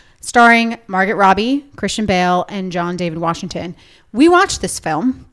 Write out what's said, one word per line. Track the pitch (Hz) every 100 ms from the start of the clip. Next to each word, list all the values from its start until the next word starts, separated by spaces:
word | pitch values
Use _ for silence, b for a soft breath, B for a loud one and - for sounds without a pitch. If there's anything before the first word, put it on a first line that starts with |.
| b b
starring | - 240 233 233 226 226 -
Margaret | 220 196 175
Robbie, | 190 190 226 277 - -
Christian | 202 - 208
Bale, | 185 180 180 -
and | 202 185
John | 180 175 175
David | 175 160
Washington. | 165 170 185 170 175 b b b b
We | 208 320
watched | 349 392 -
this | - -
film. | 170 156 240 262 -